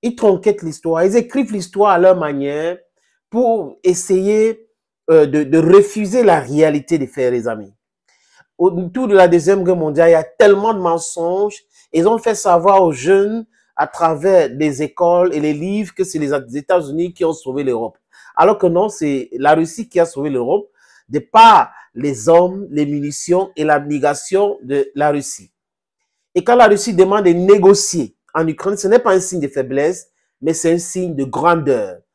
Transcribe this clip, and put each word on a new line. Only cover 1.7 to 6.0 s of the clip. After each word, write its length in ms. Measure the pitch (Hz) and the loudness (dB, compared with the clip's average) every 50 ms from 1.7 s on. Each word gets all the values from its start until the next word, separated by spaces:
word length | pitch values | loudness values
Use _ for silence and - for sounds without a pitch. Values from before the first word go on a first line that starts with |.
| - 196 208 202 190 | -2 0 2 2 2
à 60 | 170 | 4
leur 180 | 180 185 185 | 4 4 4
manière 640 | 180 160 151 143 139 139 139 143 151 156 170 180 180 _ _ _ _ _ _ _ _ _ _ | 4 0 -6 -6 -6 -6 -6 -6 -6 -6 -6 -8 -10 _ _ _ _ _ _ _ _ _ _
pour 480 | - 226 254 233 226 220 170 135 - _ _ | -4 -2 0 0 0 -2 -4 -8 -14 _ _
essayer, 840 | 185 180 180 - - 196 185 190 202 214 214 220 226 226 220 _ _ _ _ _ _ _ _ _ - | -2 -2 -2 -2 -2 -2 -2 0 0 0 2 0 0 -2 -6 _ _ _ _ _ _ _ _ _ 2
euh, 160 | 160 160 151 | 4 4 4
de, 160 | 139 131 151 151 | 4 2 -2 -2
de 140 | 131 135 160 | 2 0 2
refuser 640 | 160 165 180 202 202 - - 214 | 4 6 6 6 6 4 -2 -6